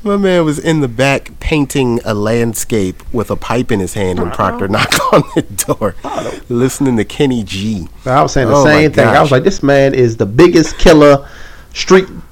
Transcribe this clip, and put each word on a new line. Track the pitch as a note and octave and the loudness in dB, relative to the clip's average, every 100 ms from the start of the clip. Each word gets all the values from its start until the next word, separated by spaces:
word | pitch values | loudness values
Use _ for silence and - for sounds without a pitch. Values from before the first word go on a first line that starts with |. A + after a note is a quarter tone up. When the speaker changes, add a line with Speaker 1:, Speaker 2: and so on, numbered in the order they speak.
Speaker 1:
My | G#3+ G3+ | -2 0
man | F#3+ F3+ D#3 | 2 2 0
was | D3 | -2
in | E3 D#3+ | -2 -2
the | C3+ | -2
back | A2+ C3+ C3+ - - | 0 0 0 -6 -10
painting | - D#3 C#3 C#3+ B2+ A2+ A2 | -4 -2 -2 -2 0 -2 -2
a | |
landscape | G#2 G#2 A#2 A#2 G#2+ - A2 F#2+ - - | -4 -2 0 -2 -4 -4 -2 -2 -6 -8
with | A#2+ G2+ | -6 -4
a | G2+ | -6
pipe | - A#2 A#2+ | -4 -4 -2
in | G#2+ | -2
his | F2+ A2 | -4 -4
hand | F#2+ F2+ | -4 -4
when | F2 | -6
Speaker 2:
Uh-uh. | - | -2
Speaker 1:
Proctor | F#2+ - G2 | -4 -2 -4
<laughs> | |
knocked | G#2+ - - C#5 | -2 -2 -2 0
on | F3 - - | 0 0 -6
the | |
door, | - G2 - C#3+ G#2 - B2 | -6 -8 -6 -4 -4 -6 -10
Speaker 2:
Uh-uh. | - - - - | -8 -8 -12 -6
Speaker 1:
listening | A#2+ C3 - C#3 A#2 | -2 -2 0 -2 0
to | |
Kenny | G2 - C#3+ B2 | -4 -2 -2 -2
G. | F#2+ G2+ G#2+ G#2 D#2+ - C3 | -6 -6 -6 -6 -8 -10 -2
Speaker 2:
I | C3+ | 0
was | D3 | 0
saying | C#3 B2 | 0 2
the | C#3+ | 4
Speaker 1:
Oh | |
my | D3+ | 4
Speaker 2:
same | D3+ D#3 | 4 2
thing. | - A2 | 2 2
I | C3+ | 4
was | D#3+ | 2
Speaker 1:
gosh. | |
Speaker 2:
like, | B2+ | 2
"This | F#3+ G3 | 0 0
man | C#3 C#3 C#3 | 2 4 2
is | C3 A#2+ A2+ | 2 0 0
the | G#2 | -2
biggest | A#2 F3 F3 D3+ - | 4 4 4 0 2
killer | F3+ D#3 D3 C#3 - - - - - | 6 8 6 4 0 -18 -20 -20 -18
street." | - - F#3 F#3 - - | -10 2 2 2 -12 -18